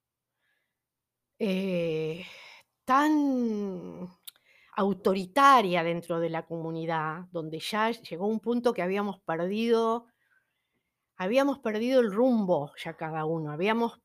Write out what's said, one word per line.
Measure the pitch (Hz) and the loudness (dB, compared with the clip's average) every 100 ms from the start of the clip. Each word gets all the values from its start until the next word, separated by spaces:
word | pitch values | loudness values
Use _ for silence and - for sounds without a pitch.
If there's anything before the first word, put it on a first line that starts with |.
| _ _ _ _ _ _ _ _ _ _ _ _ _ _ | _ _ _ _ _ _ _ _ _ _ _ _ _ _
eh, | 214 190 190 175 165 156 156 170 180 - - - _ _ - | -2 -2 -2 -2 -2 -2 -4 -8 -12 -18 -20 -20 _ _ 0
tan | 262 302 302 285 254 233 214 202 180 175 175 180 - - - _ _ _ - | 2 4 4 2 0 0 -2 -4 -8 -10 -12 -14 -14 -20 -20 _ _ _ -2
autoritaria | 202 190 202 190 185 277 277 262 190 175 | 0 2 0 0 0 6 8 8 6 2
dentro | 170 170 170 165 | 0 -2 -2 -2
de | 165 | -2
la | 160 - | -4 -6
comunidad, | 165 160 165 165 160 156 160 180 | -8 -6 -6 -4 -2 -2 -6 -10
donde | 170 156 160 | -8 -8 -8
ya | - 214 220 | -4 0 0
llegó | 233 - 165 208 | -2 -10 -6 -4
un | 220 | -2
punto | 226 240 240 | -2 0 0
que | 233 | 0
habíamos | 180 202 202 185 | -2 -2 -2 -6
perdido, | - 165 180 208 233 226 226 233 233 _ _ _ _ _ _ _ _ _ _ - | -6 -4 -2 -2 2 2 2 -2 -6 _ _ _ _ _ _ _ _ _ _ -8
habíamos | 185 254 277 262 | 0 2 2 0
perdido | 220 214 240 262 | -4 -2 2 4
el | 226 | 4
rumbo | 196 254 226 185 160 143 - | 2 2 2 2 0 0 -10
ya | 165 160 | -12 -8
cada | 160 156 156 | -6 -4 -2
uno, | 165 151 | -2 -4
habíamos | 151 196 226 233 - | -2 0 0 -2 -4